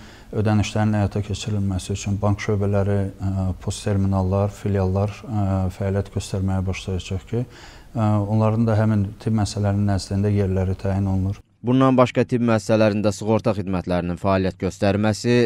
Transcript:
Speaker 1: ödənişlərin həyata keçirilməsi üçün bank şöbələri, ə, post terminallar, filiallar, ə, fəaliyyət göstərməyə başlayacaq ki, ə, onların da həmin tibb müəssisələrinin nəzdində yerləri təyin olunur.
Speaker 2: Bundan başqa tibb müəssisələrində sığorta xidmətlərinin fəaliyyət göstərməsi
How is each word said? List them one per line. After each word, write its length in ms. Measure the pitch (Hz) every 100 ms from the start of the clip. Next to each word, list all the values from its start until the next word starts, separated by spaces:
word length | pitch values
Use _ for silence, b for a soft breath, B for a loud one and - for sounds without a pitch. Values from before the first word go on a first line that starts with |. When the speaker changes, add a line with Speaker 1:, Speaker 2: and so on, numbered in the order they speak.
| B B B
Speaker 1:
ödənişlərin 640 | 110 104 107 92 107 107 104
həyata 240 | 98 104
keçirilməsi 720 | 101 101 - 104 98 92 - 101
üçün 220 | 104 98
bank 220 | 104 104
şöbələri, 540 | - 101 101 101 98 101 95
ə, 340 | - 95 95 95 90
post 260 | - - 107
terminallar, 680 | 101 98 98 92 98 104
filiallar, 600 | - 104 98 92 95 104 -
ə, 240 | - 107 95 95 92 -
fəaliyyət 360 | 98 101 -
göstərməyə 540 | 95 - 98 95 95 95
başlayacaq 580 | 90 - 92 - 95 -
ki, 160 | 117 127
ə, 640 | - - - - 113 107 104
onların 480 | 101 110 110 110 113
da 80 | 107
həmin 320 | 110 104 98 -
tibb 160 | - 110
müəssisələrinin 540 | 101 104 101 101 101
nəzdində 380 | 95 - 98 104
yerləri 440 | 101 95 92 92 92
təyin 320 | 98 95 98
olunur. 320 | 95 95 104 - _
Speaker 2:
Bundan 320 | 113 131 135
başqa 300 | 127 123 131 117
tibb 160 | 123
müəssisələrində 720 | 117 110 - 110 107 104 101
sığorta 380 | - 107 110 117
xidmətlərinin 640 | 101 92 92 90 87 87 87
fəaliyyət 380 | 98 95 92 90
göstərməsi 800 | 92 - 101 101 107 104 120 120